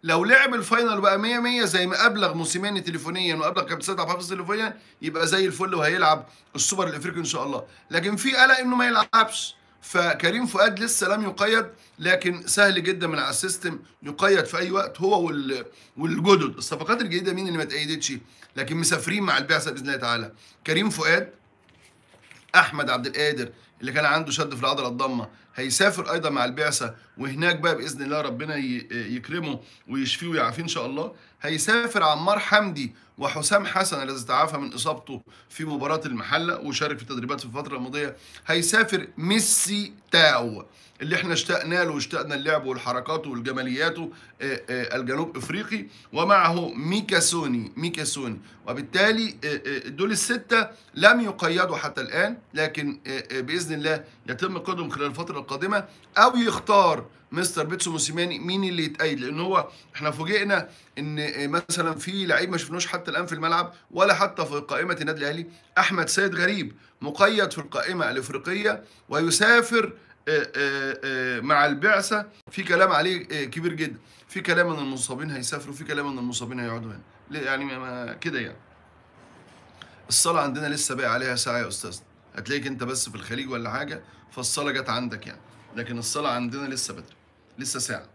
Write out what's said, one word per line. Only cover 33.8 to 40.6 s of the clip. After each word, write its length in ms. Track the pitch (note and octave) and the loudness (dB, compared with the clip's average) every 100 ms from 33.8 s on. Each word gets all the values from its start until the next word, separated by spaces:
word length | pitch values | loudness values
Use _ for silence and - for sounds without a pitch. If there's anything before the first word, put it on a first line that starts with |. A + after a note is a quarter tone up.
| - C#3+ | 0 -2
الذي 220 | C3+ C3+ | -6 -8
تعافى 320 | A#2 B2+ D#3+ D3+ | 0 2 2 0
من 160 | C3+ | -6
إصابته 500 | B2 D#3 C#3+ - C3 - - _ | -4 -4 -4 -6 -14 -14 -20 _
في 160 | - | -10
مباراة 360 | D#3 C#3+ C#3+ D#3 D#3 | -6 -4 0 -2 -2
المحلة 540 | A#2 G2+ D#3 E3+ E3+ | -6 -2 0 0 -2
وشارك 360 | D3 B2 D3+ C3 | -4 -2 -2 -4
في 60 | |
التدريبات 380 | A2+ B2+ B2 C#3+ | -8 -8 -6 -6
في 60 | B2+ | -6
الفترة 300 | B2 D3 C3+ | -10 -8 -8
الماضية. 400 | B2+ C#3+ C#3 - - - - | -6 -4 -6 -8 -20 -18 -2
هيسافر 600 | E3 E3+ G#3+ A3 F#3 - - | 0 4 4 4 0 -4 -6
ميسي 720 | E3 A3 - - F3 G#3 G3+ - _ | 2 2 4 2 2 -2 -4 -10 _
تاو 560 | E3+ D#3 B2+ A#2+ G#2 | 6 8 6 0 -6